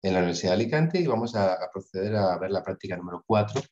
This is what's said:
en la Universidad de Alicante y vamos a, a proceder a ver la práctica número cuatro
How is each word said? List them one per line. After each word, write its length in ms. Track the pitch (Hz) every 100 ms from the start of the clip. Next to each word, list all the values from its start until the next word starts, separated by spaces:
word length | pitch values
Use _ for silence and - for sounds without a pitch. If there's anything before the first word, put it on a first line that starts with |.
en 100 | 92
la 60 | 92
Universidad 300 | 87 85 95
de 40 | 92
Alicante 440 | 113 151 165 180
y 60 | 165
vamos 280 | 113 113
a, 200 | 110 95
a 160 | 90 -
proceder 440 | 98 - 95 101 107
a 220 | 95 87
ver 120 | 92
la 120 | 98
práctica 340 | 92 95 95 87
número 260 | 87 87 _
cuatro 360 | 107 107 - -